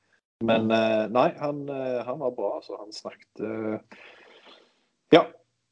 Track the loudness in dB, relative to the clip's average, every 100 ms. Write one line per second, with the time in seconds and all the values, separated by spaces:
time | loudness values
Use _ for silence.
0 | _ _ _ -6 0 0 2 2 2 2
1 | 2 2 2 0 -6 -6 -8 -6 -4 -4
2 | -6 -4 -4 -2 -4 -4 -8 -12 -14 -14
3 | -14 -14 _ -10 -8 -6 -4 -6 -10 -20
4 | -20 -20 -20 -20 -20 -20 _ _ _ _
5 | _ 6 6 -2 _ _ _